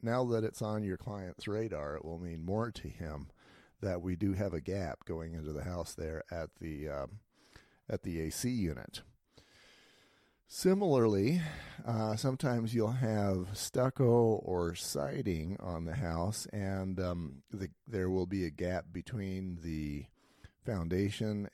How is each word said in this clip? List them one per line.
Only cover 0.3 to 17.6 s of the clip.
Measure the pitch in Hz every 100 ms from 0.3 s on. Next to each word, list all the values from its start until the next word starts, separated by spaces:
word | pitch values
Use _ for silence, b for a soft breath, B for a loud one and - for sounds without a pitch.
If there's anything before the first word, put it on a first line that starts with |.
| 113
it's | 110 -
on | 110 107
your | 104 92
client's | - 104 92 - -
radar, | 104 113 80 73 78
it |
will | 78 85
mean | 87 82
more | 82 104 117
to | - 73
him | - 82 73 69 B B B B B
that | 101 87
we | 90 87
do | 98
have | 95 101
a | 82
gap | 67 98 85 - -
going | 82 82
into | 82 76
the | 76 90
house | 90 80
there | - 80 80 -
at | 85 78 -
the, | 80 76 76
um, | 71 67 104 - B B B B B -
at | 101
the | 98 82
A | 80
C | - 123
unit. | 123 87 64 - - - _ B B B B B B B B B B B B _
Similarly, | - 180 190 196 131 113 101 107 175 156 B B B 120
uh, | 117 110 107
sometimes | 139 131 139 120 113
you'll | 117 107
have | 127 120 107 101 95 90 98
stucco | - - 127 - 127 120 113 107
or | - 90 85
siding | 85 - 71 71 139 104 82 78 98
on | 92 85 82
the |
house, | 82 85 82 90 107 -
and, | 104 98 95 95 92
um, | 90 87 78 67 -
the, | 101